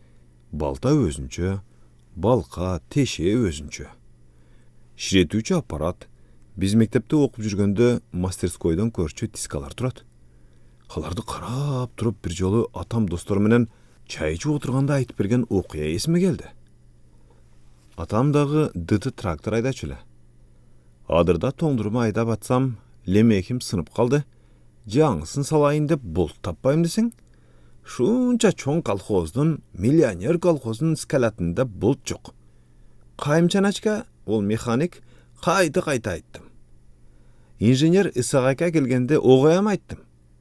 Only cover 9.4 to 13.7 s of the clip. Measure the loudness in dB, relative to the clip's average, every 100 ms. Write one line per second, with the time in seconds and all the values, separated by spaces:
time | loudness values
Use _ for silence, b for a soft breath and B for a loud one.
9.4 | -8 -8 -10 -6 -6 -6 -18 _ b b
10.4 | b b b b b -10 -8 -8 -8 -10
11.4 | -8 -6 -4 -4 -6 -4 -4 -4 -8 -2
12.4 | 0 2 0 -6 -6 -2 -2 -4 -2 0
13.4 | 4 4 2